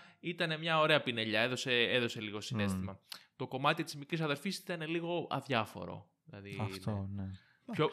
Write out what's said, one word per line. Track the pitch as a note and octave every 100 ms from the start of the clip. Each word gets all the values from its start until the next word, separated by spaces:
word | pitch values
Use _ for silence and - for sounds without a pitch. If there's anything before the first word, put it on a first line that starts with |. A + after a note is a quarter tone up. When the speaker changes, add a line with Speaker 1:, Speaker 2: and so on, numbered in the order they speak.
| - _
Speaker 1:
ήταν | D#3+ E3+ E3+ D#3
μια | E3 D#3+
ωραία | D#3 D3
πινελιά, | C3+ A#2 A2 G#2+
έδωσε, | B2 B2+ C3+ B2
έδωσε | G#2+ B2 A#2 A#2
λίγο | G#2+ G#2
συναίσθημα. | - A#2 G2+ F#2+ F#2+
Speaker 2:
Μμμ. | F#2 - - _ -
Speaker 1:
Το | B2+
κομμάτι | C3 C#3+ E3
της | D#3 C#3+
μικρής | C#3+ D#3+
αδερφής | D#3 C#3 G3 -
ήταν | - E3+ D#3
λίγο | E3 E3+ F3 -
αδιάφορο. | C3+ C3 A#2+ G#2+ G2 F2+ G2+ - _
Δηλαδή, | - G#2 G2 G2
Speaker 2:
Αυτό, | G#2+ F#2+ A2 G2+ G2 G2+
Speaker 1:
ναι. |
Speaker 2:
ναι. | F#2+ F#2 _ _ -
Speaker 1:
Πιο, | C#3+ D3+